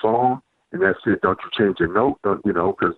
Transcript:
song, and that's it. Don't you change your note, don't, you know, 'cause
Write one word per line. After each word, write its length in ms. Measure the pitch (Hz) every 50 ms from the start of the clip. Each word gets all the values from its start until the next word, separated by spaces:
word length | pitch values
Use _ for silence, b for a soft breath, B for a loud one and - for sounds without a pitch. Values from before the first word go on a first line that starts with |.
song, 420 | - 110 113 120 127 127 127 135 - _ _ _ _ _
and 120 | - -
that's 160 | 95 95 92 - -
it. 160 | 117 101 -
Don't 160 | - 95 92 -
you 80 | - - - - 107
change 140 | 98 90 -
your 80 | 85 82
note, 260 | 92 104 120 139 139 -
don't, 220 | - 101 98 - -
you 80 | 104
know, 220 | 90 87 87 98 98
'cause 180 | - 92 85 85